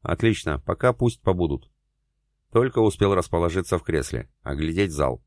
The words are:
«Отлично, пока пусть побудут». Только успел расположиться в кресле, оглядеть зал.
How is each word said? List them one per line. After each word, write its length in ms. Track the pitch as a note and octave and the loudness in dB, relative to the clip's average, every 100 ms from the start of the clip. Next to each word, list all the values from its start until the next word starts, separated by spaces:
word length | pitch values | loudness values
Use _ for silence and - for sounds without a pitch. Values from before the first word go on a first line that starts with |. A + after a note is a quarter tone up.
«Отлично, 580 | - D#2+ A2+ G#2 - C#2+ - | -4 0 0 0 -2 -6 -4
пока 260 | F2+ B2+ | 0 0
пусть 300 | A#2+ B2 - | 2 -2 0
побудут». 480 | - F2+ E2+ C#2+ - _ _ _ _ _ _ _ _ | -2 0 0 -2 -8 _ _ _ _ _ _ _ _
Только 300 | - B2+ - | 0 2 2
успел 340 | A2 - G2 | 2 2 2
расположиться 640 | F#2+ E2+ E2+ E2+ F2 F2+ F2 | 2 0 0 0 0 -2 -4
в 40 | |
кресле, 460 | - D#2 - A#1 A#1 _ | 0 -4 -2 -6 -10 _
оглядеть 480 | - C#2+ D#2+ E2 G2+ | -8 -4 -2 0 0
зал. 320 | D2 C#2 A#1 | 0 -2 -2